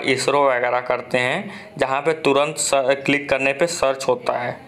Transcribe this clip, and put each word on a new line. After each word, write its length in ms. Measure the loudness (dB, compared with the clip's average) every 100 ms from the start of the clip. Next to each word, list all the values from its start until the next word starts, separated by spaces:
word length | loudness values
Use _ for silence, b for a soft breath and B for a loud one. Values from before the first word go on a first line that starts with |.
ISRO 400 | 0 0 2 2 4
वगैरह 340 | 2 0 0
करते 380 | 0 -4 -2 0
हैं, 540 | 0 -2 -6 -14 -12 -4
जहाँ 220 | -2 0
पे 100 | 0
तुरंत 440 | 0 2 2 2 -2
स-, 440 | 0 2 2 0
click 240 | 0 0 0
करने 240 | 0 0
पे 140 | 0 -2
search 400 | 0 0 0 0
होता 300 | 0 0 -2
है 180 | -4 -8